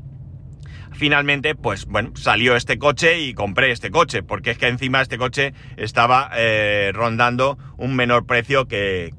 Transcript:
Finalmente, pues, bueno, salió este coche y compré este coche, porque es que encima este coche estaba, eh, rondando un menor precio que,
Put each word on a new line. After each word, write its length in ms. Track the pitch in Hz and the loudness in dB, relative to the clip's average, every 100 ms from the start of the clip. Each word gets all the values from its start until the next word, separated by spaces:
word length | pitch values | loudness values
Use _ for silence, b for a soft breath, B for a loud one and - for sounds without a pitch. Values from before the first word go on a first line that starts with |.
| - - - - - - B B B | -14 -16 -16 -16 -16 -16 B B B
Finalmente, 640 | - 147 147 143 143 147 147 | -2 2 2 2 0 0 -2
pues, 300 | 117 98 - | -4 -4 -4
bueno, 260 | 104 117 | -4 -4
salió 400 | - 135 107 123 | -2 0 4 4
este 240 | 120 - 117 | 2 2 0
coche 400 | 147 139 165 170 | 0 4 2 2
y 160 | 139 | 0
compré 380 | 101 101 98 131 | -4 -2 0 0
este 180 | 117 104 | 0 -2
coche, 320 | 135 - 110 | 0 2 0
porque 300 | 87 104 120 | -4 -4 -4
es 60 | 117 | -2
que 100 | 127 | 0
encima 320 | 123 135 135 | 0 0 0
este 180 | 131 117 | 0 -2
coche 340 | 123 139 139 139 B B | -4 -2 -2 -4 B B
estaba, 540 | 107 120 120 127 135 117 | -2 2 6 4 2 0
eh, 560 | 113 107 104 104 98 | 2 2 2 2 0
rondando 640 | 98 117 113 120 123 131 - B B | 0 -2 2 2 2 0 -2 B B
un 200 | 127 131 | -4 0
menor 280 | 120 120 | 2 2
precio 440 | 123 120 113 139 123 | 2 0 2 0 0
que, 440 | 104 98 92 82 | -2 -2 -2 -6